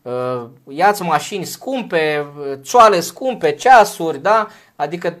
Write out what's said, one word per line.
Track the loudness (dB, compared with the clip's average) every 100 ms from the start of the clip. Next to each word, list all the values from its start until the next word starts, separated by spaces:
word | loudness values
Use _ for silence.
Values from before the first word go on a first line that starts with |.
eh, | -8 -6 -4 -6 -10 -18 -12
ia-ți | 0 0 0
mașini | 0 -2 -2 -10 -10
scumpe, | -10 -8 -6 -2 -2
eh, | 0 -2 -6 -10 -10 -10
țoale | 0 6 6 4
scumpe, | -2 -6 -6 -2 -2
ceasuri, | 2 6 6 6 0 -6 -4
da? | 0 0 -2 -10 _ -10
Adică, | -8 -6 -8 -8